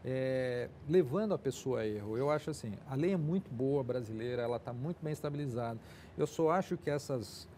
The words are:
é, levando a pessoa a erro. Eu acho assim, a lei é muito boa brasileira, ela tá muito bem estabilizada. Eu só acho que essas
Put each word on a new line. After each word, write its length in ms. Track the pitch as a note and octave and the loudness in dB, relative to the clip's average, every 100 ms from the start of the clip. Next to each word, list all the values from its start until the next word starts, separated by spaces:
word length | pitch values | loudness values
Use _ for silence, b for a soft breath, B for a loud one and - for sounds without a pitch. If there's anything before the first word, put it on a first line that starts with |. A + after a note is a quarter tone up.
é, 640 | C3 C3 C3 C3 B2+ B2 A#2+ - C#3+ | -2 0 2 2 2 0 -4 -8 4
levando 440 | F3+ C#3+ D#3+ A3 | 6 6 2 2
a 40 | F3+ | 0
pessoa 400 | C#3 - - A#2+ | 0 -2 0 2
a 80 | A2 | 2
erro. 300 | G#2 G#2 A2+ | -2 -2 0
Eu 120 | C#3 | 2
acho 200 | D3+ D3 | 2 0
assim, 240 | D3+ A#2 G2+ - | -6 -6 -8 -4
a 100 | C3+ | 0
lei 180 | E3+ | 2
é 40 | F#3+ | 2
muito 320 | D3+ F#3+ - | 2 0 -2
boa 320 | A#2 C3+ C#3+ | -2 2 2
brasileira, 600 | B2+ B2+ A2 A2 A#2+ B2 | 2 -2 -2 -4 -2 0
ela 180 | A#2+ A#2+ | 0 -2
tá 140 | - | -4
muito 280 | A#2+ C#3+ F3 | -4 -4 -4
bem 120 | D#3 | -4
estabilizada. 680 | D3+ D3 C#3+ C#3+ A#2 A#2 A2+ B B B - | -2 -2 -2 -2 0 -2 -4 B B B -2
Eu 100 | D3 | -2
só 220 | - D#3+ | 4 4
acho 260 | F3 F#3 F3 | 6 2 -2
que 140 | - | 0
essas 580 | C#3+ - C3 G2+ - - | -2 0 -4 -4 -10 -16